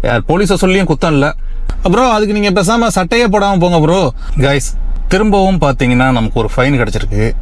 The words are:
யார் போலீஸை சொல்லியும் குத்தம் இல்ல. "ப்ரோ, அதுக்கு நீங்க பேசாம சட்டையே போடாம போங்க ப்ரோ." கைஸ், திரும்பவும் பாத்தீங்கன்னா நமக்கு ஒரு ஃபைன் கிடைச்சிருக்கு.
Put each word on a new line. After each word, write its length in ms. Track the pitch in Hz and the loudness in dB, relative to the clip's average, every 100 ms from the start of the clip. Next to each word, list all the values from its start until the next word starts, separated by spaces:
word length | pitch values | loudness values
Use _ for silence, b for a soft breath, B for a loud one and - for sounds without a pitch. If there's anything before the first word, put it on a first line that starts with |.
யார் 200 | - 113 - | -2 -2 0
போலீஸை 260 | 165 196 | 0 0
சொல்லியும் 320 | 180 190 185 185 | 2 2 2 0
குத்தம் 260 | 151 175 | 0 0
இல்ல. 220 | 147 143 - B B B B | 0 0 -2 B B B B
"ப்ரோ, 260 | - 202 254 | 0 2 2
அதுக்கு 320 | 214 214 208 | 0 0 0
நீங்க 220 | 208 190 | 0 0
பேசாம 260 | 180 233 233 | 0 0 0
சட்டையே 320 | 185 175 233 240 | 0 0 0 2
போடாம 320 | 208 202 196 | 2 0 2
போங்க 220 | 175 170 | 2 2
ப்ரோ." 320 | 156 185 151 - B - | 2 2 0 -4 B 0
கைஸ், 400 | 135 139 - - - - - | 2 0 -2 -4 -2 -2 0
திரும்பவும் 520 | 190 214 196 190 185 | 0 2 2 2 2
பாத்தீங்கன்னா 500 | 147 131 123 123 131 | 0 0 0 2 2
நமக்கு 280 | 123 110 120 | 0 0 -2
ஒரு 80 | 107 | -2
ஃபைன் 260 | - 127 139 | 0 0 0
கிடைச்சிருக்கு. 520 | 107 107 107 104 113 - | 0 -2 -2 -2 -2 -2